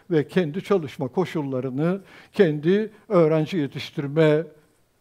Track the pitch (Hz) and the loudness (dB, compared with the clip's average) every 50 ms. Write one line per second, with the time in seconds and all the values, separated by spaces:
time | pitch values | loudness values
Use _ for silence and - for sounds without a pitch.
0 | _ - 175 151 139 - - 190 180 147 151 196 - - 202 185 151 123 - - | _ 0 0 0 0 0 0 -2 0 -2 -4 -6 -2 0 0 0 -2 -4 -8 -8
1 | 135 127 - 196 170 - - 160 143 135 131 127 127 131 127 139 160 175 190 196 | -8 -4 -2 -2 -2 -2 -4 -6 -6 -4 -4 -4 -4 -4 -4 -2 -2 -2 -2 -4
2 | 185 - - - - _ - - 190 156 151 147 143 175 196 208 220 202 - - | -8 -16 -20 -20 -20 _ 2 2 2 2 2 0 0 0 2 2 0 -4 -8 -14
3 | _ - 208 175 160 156 160 156 156 - 196 165 143 127 - 135 - - - 160 | _ 0 2 4 4 4 4 2 0 -2 -2 -4 -4 -4 -6 -10 -12 -10 -8 -8
4 | 143 139 143 160 160 151 151 156 170 - - _ _ _ _ _ _ _ _ _ | -6 -2 2 2 4 4 4 2 0 -6 -12 _ _ _ _ _ _ _ _ _